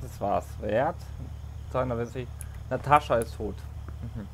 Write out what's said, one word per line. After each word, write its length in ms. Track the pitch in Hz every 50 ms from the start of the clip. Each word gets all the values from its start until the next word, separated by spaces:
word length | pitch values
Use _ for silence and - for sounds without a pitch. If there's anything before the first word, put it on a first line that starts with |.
| -
es 160 | - - -
war's 280 | 107 101 98 90 90 - - -
wert. 360 | - 107 104 113 135 156 180 - - - - - - - - - - - - - - -
Zweihundertsiebzig. 560 | - 131 127 127 123 113 120 117 - 131 123 123 - - - - - - - -
Natascha 460 | - - - 131 143 147 - - 131 117
ist 180 | 117 - -
tot. 200 | - 113 104 98 - - - - - - - - -
Mhm. 260 | - 113 110 113 101 -